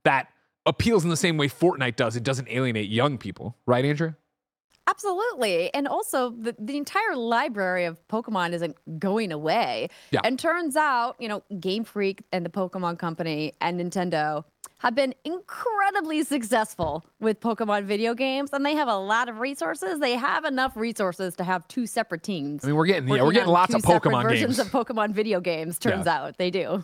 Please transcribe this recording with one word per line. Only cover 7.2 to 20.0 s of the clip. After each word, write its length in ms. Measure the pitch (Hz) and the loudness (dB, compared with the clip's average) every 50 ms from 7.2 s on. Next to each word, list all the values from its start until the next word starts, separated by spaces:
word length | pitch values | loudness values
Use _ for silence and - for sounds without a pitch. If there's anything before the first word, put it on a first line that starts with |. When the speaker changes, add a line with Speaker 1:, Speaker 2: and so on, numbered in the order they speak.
| 233 233 233 233 262 254 226 208 190 185 180 185 180 | -2 0 0 0 0 -2 -2 -2 -2 0 0 0 -2
Speaker 2:
of 200 | 170 165 - _ - | -2 -4 -8 _ -6
Pokemon 420 | - 220 233 - 220 185 175 170 175 | -6 -6 -4 -2 -2 -2 0 0 -2
isn't 220 | 170 170 165 - _ - - 165 156 | -2 -4 -4 -6 _ -14 -12 -8 -4
going 320 | 196 196 196 226 226 190 | -2 0 0 0 -2 -2
away. 580 | 156 147 151 160 175 233 208 131 113 110 127 - - - - - | -4 -4 0 0 2 2 2 0 -2 -4 -4 -6 -10 -14 -10 -4
Speaker 1:
Yeah. 80 | - - - | -2 0 0
Speaker 2:
And 120 | 226 262 | 0 -2
turns 380 | 254 - 330 330 349 349 302 262 | 0 0 0 0 0 -2 -2 0
out, 400 | 302 302 294 262 240 233 254 - - | 0 2 2 2 0 -2 -4 -6 -8
you 100 | 240 220 | -8 -8
know, 120 | 214 196 - - 208 180 | -8 -8 -8 -10 -10 -6
Game 260 | 165 190 190 220 226 | -4 -2 -2 -2 -4
Freak 380 | - - 208 202 196 196 - - - - | -6 -4 -2 -2 -2 -2 -4 -8 -6 -4
and 120 | 185 170 | -4 -4
the 40 | 170 | -4
Pokemon 500 | - 202 190 180 - 190 180 170 170 170 | -4 -4 -4 -4 -4 -4 -4 -4 -4 -4
Company 540 | 180 170 160 - 170 165 156 147 156 147 - - | -4 -6 -4 -4 -4 -4 -2 -4 -4 -6 -4 -4
and 180 | - 170 175 175 | -4 -2 -2 -2
Nintendo 640 | 175 180 - 196 180 180 170 156 151 151 151 151 156 _ _ _ - - _ - | -4 -2 -2 -2 -2 0 0 0 0 -2 -2 -6 -8 _ _ _ -20 -20 _ -2
have 140 | - 247 226 | -2 0 2
been 220 | 269 269 262 240 _ - | 2 0 0 -2 _ -8
incredibly 1000 | 294 349 370 - - - - - 494 440 403 392 403 392 302 - 320 311 302 294 | -8 -8 -8 -8 -12 -10 -6 -4 -2 0 2 0 2 2 0 0 0 0 -2 0
successful 800 | - 277 285 226 196 247 226 214 - - - 170 156 143 160 - _ _ - | 0 0 -2 0 0 0 0 0 0 -4 -4 -4 -4 -4 -6 -8 _ _ -4
with 180 | 208 220 208 - | -2 -2 -2 0
Pokemon 460 | - 233 220 - 226 208 208 208 202 | 0 -2 -2 0 0 0 0 0 0
video 280 | 190 208 202 226 226 240 | -2 -2 0 0 0 0
games, 360 | 233 269 269 262 277 285 277 | 0 -2 -2 -2 -2 -4 -4
and 140 | 277 277 277 | -2 -2 0
they 100 | 285 302 | 0 0
have 140 | 302 294 240 | 0 2 2
a 80 | 214 | 0
lot 320 | 190 190 196 214 233 254 233 | 0 2 2 2 2 0 -2
of 100 | 226 214 | -4 -6
resources. 640 | 240 277 277 - 330 320 330 285 370 381 359 294 | -6 -6 -4 -4 -4 -4 -4 -4 -4 -4 -2 0